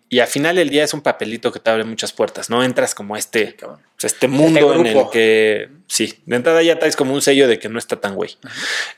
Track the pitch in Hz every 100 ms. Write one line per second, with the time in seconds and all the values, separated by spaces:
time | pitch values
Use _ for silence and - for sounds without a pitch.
0 | - 123 117 143 156 180 151 143 151 151
1 | 143 - 107 110 123 - 113 113 110 113
2 | 104 - - - - 117 127 127 127 -
3 | 101 104 - 113 98 - - 71 _ -
4 | 107 - 127 131 160 156 147 127 117 110
5 | - 117 113 110 110 104 - 143 - -
6 | 214 - - 123 165 165 165 160 156 151
7 | 135 139 139 139 131 110 107 117 - -
8 | 101 95 92 - - - - - -